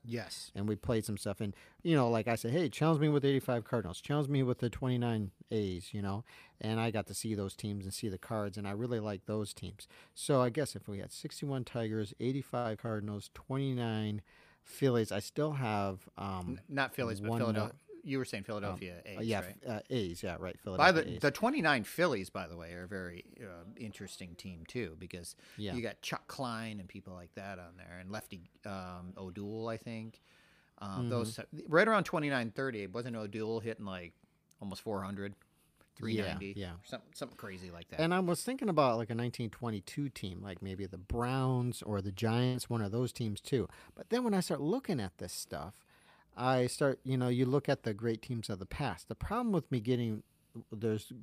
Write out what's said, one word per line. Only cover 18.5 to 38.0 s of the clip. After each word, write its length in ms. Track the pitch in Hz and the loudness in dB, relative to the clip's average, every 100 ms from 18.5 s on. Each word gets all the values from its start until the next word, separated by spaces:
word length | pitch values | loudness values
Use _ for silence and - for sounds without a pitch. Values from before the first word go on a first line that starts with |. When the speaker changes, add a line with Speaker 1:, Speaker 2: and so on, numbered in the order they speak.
| 104 101 92 92 85 | -4 -4 -4 -8 -10
Speaker 2:
um, 140 | - | -10
Speaker 1:
A's, 60 | 95 | -4
Speaker 2:
uh, 40 | |
yeah, 180 | 113 101 | 0 0
Speaker 1:
right? 160 | 90 - | -2 -8
Speaker 2:
f-, 60 | - | -6
uh, 100 | 107 - | -6 -2
A's, 320 | 127 92 87 | 0 0 -2
yeah, 140 | 95 82 | -4 -4
right, 160 | 90 | -6
Speaker 1:
By 80 | - | -6
Speaker 2:
Philadelphia 400 | 104 92 170 160 | -4 6 6 6
Speaker 1:
the, 60 | - - | 2 2
Speaker 2:
A's. 40 | |
Speaker 1:
the 100 | 143 | 2
twenty-nine 500 | - 233 294 160 131 | 4 2 4 4 4
Phillies, 460 | 98 - 175 110 92 | 2 2 2 2 -2
by 160 | 98 85 | -6 -6
the 100 | 87 | -8
way, 160 | 82 | -10
are 100 | 87 | -10
a 40 | 90 | -8
very, 360 | 98 90 87 - - | -6 -6 -10 -14 -16
uh, 240 | 104 87 90 - | -14 -14 -16 -12
interesting 600 | 110 - 98 - 90 85 | -10 -10 -12 -12 -12 -10
team, 260 | 95 85 80 | -10 -10 -8
too, 260 | 101 87 78 | -6 -6 -8
because 340 | 90 90 85 - - - | -12 -10 -12 -14 -16 -8
Speaker 2:
Yeah. 180 | 101 | -4
Speaker 1:
you 80 | 120 | -2
got 180 | 113 - | -4 -6
Chuck 280 | - - - | -6 -6 -6
Klein 500 | - 127 113 113 104 | -6 -4 -4 -6 -8
and 100 | 90 | -10
people 240 | 95 98 | -12 -12
like 220 | 90 87 | -14 -12
that 240 | - 98 92 | -12 -10 -10
on 180 | 87 90 | -12 -16
there, 220 | 87 90 | -16 -14
and 100 | 92 | -10
Lefty, 380 | 104 - 95 - _ | -10 -10 -14 -16 _
um, 500 | 107 98 90 90 90 92 | -8 -6 -6 -8 -10 -10
O'Doul, 520 | 95 95 101 110 113 | -10 -6 -6 -4 -4
I 100 | 113 | -6
think. 420 | 120 113 110 - _ - _ _ _ - | -6 -8 -8 -14 _ -20 _ _ _ -12
Um, 120 | 101 | -6
Speaker 2:
Mm-hmm. 180 | 95 120 | -2 0
Speaker 1:
those, 300 | 117 107 117 - 151 - | 0 0 -6 -10 -12 4
right 220 | 160 214 | 6 6
around 160 | 214 | 4
twenty-nine 480 | - 170 147 131 117 | 2 0 2 0 0
thirty, 340 | 139 135 110 95 | -2 -2 -2 -4
wasn't 300 | 113 123 113 | -6 -4 -4
O'Doul 420 | 104 107 110 113 | -4 -4 -2 -2
hitting, 260 | 110 110 | -4 -6
like, 280 | 101 92 87 - _ _ _ _ | -6 -8 -10 -16 _ _ _ _
almost 220 | 101 95 | -8 -6
four 200 | 113 101 | -4 -2
hundred? 320 | 95 98 101 98 _ _ _ _ _ - | -2 -4 -6 -8 _ _ _ _ _ -8
Speaker 2:
Yeah, 0 | |
Speaker 1:
Three 180 | 117 110 | 0 2
ninety? 380 | 92 95 98 98 | 2 -2 -4 -6
Speaker 2:
yeah. 160 | 92 87 | -6 -8
Speaker 1:
Some-, 180 | - 127 - | -10 -12 -12
something 220 | - 131 - | -10 -10 -10
crazy 340 | 104 92 90 | -12 -10 -10
like 180 | 85 - | -12 -8
that. 100 | 143 | 0